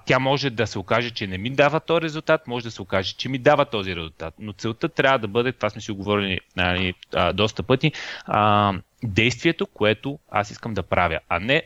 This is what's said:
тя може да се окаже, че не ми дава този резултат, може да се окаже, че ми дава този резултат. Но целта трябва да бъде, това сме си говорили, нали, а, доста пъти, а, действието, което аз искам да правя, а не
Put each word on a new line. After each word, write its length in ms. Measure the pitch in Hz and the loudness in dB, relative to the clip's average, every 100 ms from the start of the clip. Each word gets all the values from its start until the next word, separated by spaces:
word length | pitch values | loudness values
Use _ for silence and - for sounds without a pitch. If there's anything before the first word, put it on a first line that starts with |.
| - | 2
тя 140 | 131 | 2
може 300 | 135 139 135 | 2 0 -2
да 180 | 113 110 | -2 -4
се 120 | 104 | -4
окаже, 320 | 92 113 120 | -2 0 -2
че 160 | 120 101 | -6 -6
не 100 | 92 | -6
ми 120 | 110 | -2
дава 300 | 135 143 156 | 4 4 2
този 220 | - 165 | 0 -2
резултат, 460 | 160 151 - 156 - | -2 -4 0 0 0
може 180 | 123 117 | -8 -8
да 60 | |
се 100 | - | -12
окаже, 340 | 98 95 95 - | -2 -2 -2 -6
че 120 | 123 | -6
ми 80 | 135 | 0
дава 280 | 131 147 139 | 4 4 2
този 300 | 110 95 85 | -2 -4 -4
резултат. 380 | 80 - 80 - | -8 -10 -12 -12
Но 140 | 107 | -14
целта 360 | 101 113 107 165 | -6 -6 -4 -4
трябва 300 | - 135 135 | 2 4 2
да 80 | 107 | 0
бъде, 240 | 107 123 | 0 0
това 180 | - 107 | 0 -4
сме 120 | 110 | -4
си 100 | 107 | -8
говорили, 480 | 98 98 104 98 92 - - | -6 0 0 0 -4 -4 -2
нали, 380 | 90 90 92 90 - | 0 2 -2 -4 -4
а, 200 | - 87 | 0 0
доста 300 | 92 107 - | 2 0 0
пъти, 280 | 87 131 156 - - - - | 0 2 0 -2 -12 -12 -2
а, 480 | 107 107 104 101 92 - _ | 2 4 4 2 0 -8 _
действието, 640 | 113 95 117 123 165 165 202 | -4 2 2 2 0 0 -4
което 520 | - 104 113 135 147 - | 0 0 0 -4 -12 -4
аз 200 | 101 104 | -2 -2
искам 220 | - 117 | -6 -8
да 100 | 98 | -6
правя, 360 | - 95 87 80 - | -2 2 2 0 -4
а 100 | 87 | -4
не 240 | 104 151 | 0 0